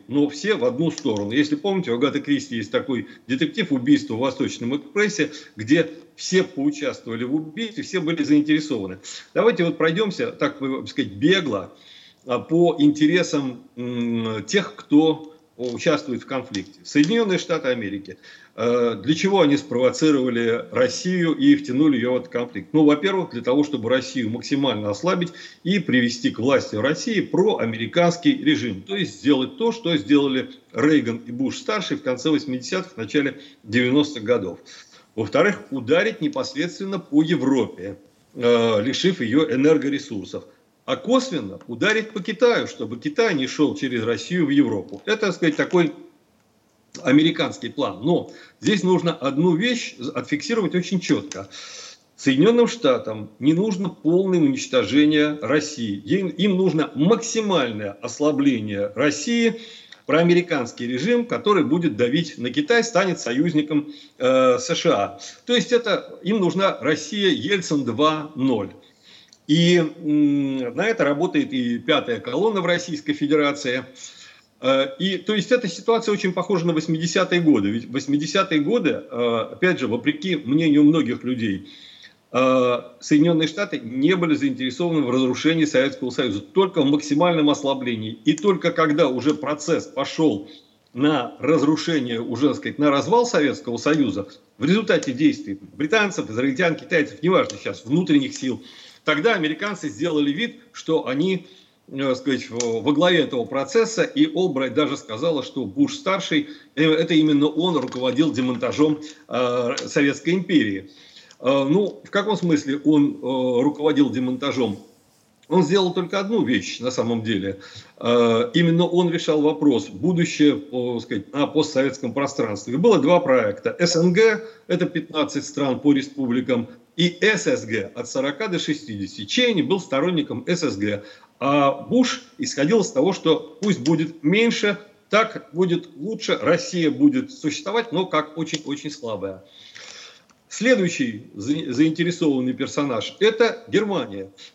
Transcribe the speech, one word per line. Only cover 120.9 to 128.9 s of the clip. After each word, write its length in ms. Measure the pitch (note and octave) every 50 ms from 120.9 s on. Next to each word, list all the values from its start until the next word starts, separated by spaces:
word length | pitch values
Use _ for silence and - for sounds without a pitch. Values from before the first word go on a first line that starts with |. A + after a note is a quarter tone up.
| A#2+ A#2
сказать, 340 | A2+ - B2+ G#2 - - -
на 140 | C#3+ C#3+ -
постсоветском 640 | - D3+ D3+ - - C3 C3+ C#3 B2+ - - A#2+ A2
пространстве. 640 | C#3+ C#3+ C3+ - - B2 A2 G2+ G2 - - A#2
И 20 | -
было 220 | F3+ A#3+ G#3 D#3+
два 200 | B2+ D3+ F3+ F3
проекта. 560 | - C3+ C3 B2+ A2+ G#2 G2 - - A#2 - -
С 160 | F3 E3+ -
Н 180 | E3 E3+ F3+ F3
Г, 320 | G3+ A3 A3+ G#3+ G#3+ - - - - _ -
это 180 | F3+ E3+ F3+
пятнадцать 600 | - - E3 D3 - - D#3 D3 D3 - C#3+ C3+
стран 340 | - - C#3+ C#3+ C3+ B2+ -
по 140 | - D3 C#3+
республикам, 760 | C3+ C3 C3+ - C#3+ C3+ A#2+ A#2+ C3 B2+ B2+ B2+ A#2 A#2 - - - _ _ - -
и 200 | F3 F3 E3+ -
С 260 | F#3 G#3+ A3 F#3+ - D3+
С 180 | B2+ A2+ G#2+
Г 240 | G#2+ A2+ G#2+ F#2+ - -
от 120 | A#2+ A#2+ -
сорока 400 | - C3 C3 C#3+ D3 - A3 G#3
до 120 | F3 D#3+
шестидесяти. 640 | - - D3+ D3 - -